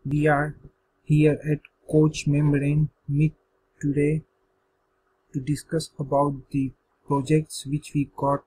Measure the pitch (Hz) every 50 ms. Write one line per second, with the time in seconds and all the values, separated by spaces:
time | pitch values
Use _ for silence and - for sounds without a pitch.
0 | _ 135 143 151 147 151 147 143 151 151 - - - - _ _ _ _ _ _
1 | _ - 151 151 151 151 143 - - 151 151 147 _ - _ _ _ - - 156
2 | 156 156 156 - - 147 143 147 151 147 143 143 143 143 147 151 156 - _ _
3 | _ - 143 143 156 156 - _ _ _ _ _ _ _ _ _ - 143 139 151
4 | 147 147 156 156 - _ _ _ _ _ _ _ _ _ _ _ _ _ _ _
5 | _ _ _ _ _ _ - 147 127 135 147 - - _ - 160 156 - _ -
6 | 139 135 143 139 143 147 143 131 - _ - 143 135 131 - _ _ _ _ _
7 | _ - 143 139 131 139 156 156 151 _ - - - 135 143 147 - - - 147
8 | 139 - _ - 139 139 143 139 _